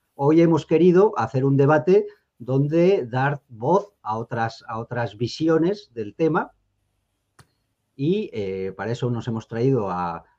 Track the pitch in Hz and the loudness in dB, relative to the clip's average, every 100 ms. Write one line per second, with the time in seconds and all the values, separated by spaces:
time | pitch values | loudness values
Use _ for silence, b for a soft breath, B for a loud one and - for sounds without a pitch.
0 | _ - 139 160 165 160 - 160 180 180 | _ -4 2 4 4 2 2 4 6 6
1 | 214 151 113 135 135 139 139 151 - 196 | 4 2 -4 0 2 4 4 4 4 2
2 | 415 B B - 117 135 147 165 175 196 | 2 B B -16 -4 -2 0 2 2 2
3 | 123 127 139 147 _ 113 123 185 196 _ | -2 -2 -2 -4 _ -8 0 0 0 _
4 | 107 110 117 117 113 - - 113 117 123 | -8 -8 -6 -4 -6 -6 -12 -12 -8 -6
5 | 117 107 117 - 160 160 165 202 - 117 | -6 -6 -8 -4 0 2 0 -4 -10 -12
6 | 104 - 160 165 269 _ _ _ _ _ | -10 -2 -2 0 -4 _ _ _ _ _
7 | _ _ _ _ _ _ _ _ _ - | _ _ _ _ _ _ _ _ _ -6
8 | 143 202 208 113 98 95 95 - 101 120 | -2 -2 -4 -6 -6 -6 -8 -6 -8 -4
9 | 123 120 110 113 - 113 127 131 98 90 | -4 -4 -6 -8 -8 -2 0 0 -2 -4
10 | 87 82 b | -6 -8 b